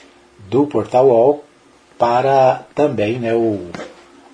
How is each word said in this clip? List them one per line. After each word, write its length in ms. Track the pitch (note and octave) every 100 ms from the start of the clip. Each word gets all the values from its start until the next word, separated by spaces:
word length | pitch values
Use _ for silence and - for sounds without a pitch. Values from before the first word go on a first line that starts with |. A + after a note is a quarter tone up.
| - _ _ _ F#2+
do 200 | A#2 D3
Portal 400 | A2+ G#2 B2 C3+
uol 360 | A2+ B2+ D3 - _ _ _ _ -
para 680 | A#2+ A#2+ C3+ C3+ C3 B2+ - -
também, 440 | D3 A2 G#2 B2+
né, 140 | A2+
o, 340 | A#2 A2+ G2+ F2 E2+ - - - _ -